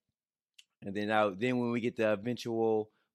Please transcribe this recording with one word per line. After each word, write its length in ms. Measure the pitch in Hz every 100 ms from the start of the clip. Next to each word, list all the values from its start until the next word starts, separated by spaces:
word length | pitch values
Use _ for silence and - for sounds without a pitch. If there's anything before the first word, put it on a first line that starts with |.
| _ _ _ _ _ - _ _
And 140 | 101 98
then 100 | 104
now, 240 | 110 107
then 300 | 92 123 123
when 100 | 120
we 100 | 120
get 160 | 117 -
the 180 | 110
eventual 760 | 104 110 120 120 113 113 110 107 _ _